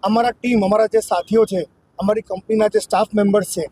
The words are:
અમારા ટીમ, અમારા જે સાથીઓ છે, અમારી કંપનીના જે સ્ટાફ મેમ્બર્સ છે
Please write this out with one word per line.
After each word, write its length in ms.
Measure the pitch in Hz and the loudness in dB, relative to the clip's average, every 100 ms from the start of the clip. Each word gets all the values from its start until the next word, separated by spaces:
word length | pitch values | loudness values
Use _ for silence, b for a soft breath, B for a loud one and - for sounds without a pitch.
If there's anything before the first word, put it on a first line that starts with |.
અમારા 280 | 196 220 240 | 0 0 0
ટીમ, 340 | 226 247 240 | -2 -2 0
અમારા 220 | 190 214 220 | 2 2 2
જે 140 | 226 | 0
સાથીઓ 440 | - 185 175 220 | 0 -4 0 0
છે, 220 | 214 190 160 _ _ _ | 2 -2 -6 _ _ _
અમારી 220 | 196 214 | -2 -2
કંપનીના 460 | - 185 - 220 214 | -4 -12 -4 0 2
જે 120 | 214 | 0
સ્ટાફ 280 | - 190 220 | 0 -2 0
મેમ્બર્સ 320 | 214 202 202 185 | 0 2 2 0
છે 220 | - 151 | -6 -8